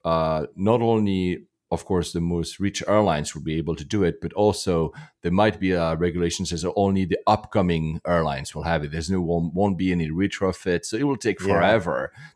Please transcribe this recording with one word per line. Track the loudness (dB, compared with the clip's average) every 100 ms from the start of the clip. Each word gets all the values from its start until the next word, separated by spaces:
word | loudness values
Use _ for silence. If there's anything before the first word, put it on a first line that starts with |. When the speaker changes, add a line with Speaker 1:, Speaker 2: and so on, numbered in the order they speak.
Speaker 1:
uh, | -2 2 2 0 -2 -2
not | 2 4
only, | 4 2 2 0 0 -2 -8 _ _
of | -6
course, | 0 0 0
the | -2
most | 0 -2 -4 -4
rich | -4 -4 2
airlines | 4 4 2 -2
will | -6
be | -4 -2
able | -2 -4
to |
do | -2 0
it, | 2 0
but | -4
also | 2 2 2 0 0 0 -4 -18 _
there | 0
might | 4 4 2
be | 0
a | 2 0 0
regulation | 0 0 -2 -2 -4
says | -4 -2 0
only | 2 2 0
the | 0 2
upcoming | 0 2 0 2 2 -2 -4 0
airlines | 0 0 -2 -8
will | -8
have | -2 -2
it. | -2
There's | -6 -2
no, | -2
won't, | 0 0 -2
won't | 0 0 0
be | 0
any | 0 -2
retrofit, | -2 -2 -2 -2 -2 -2 -2 -2
so | -2
it |
will | -2 -2
take | -2 -2
Speaker 2:
Yeah. | 0
Speaker 1:
forever | 2 4 2 2 -4 -6 -10 -20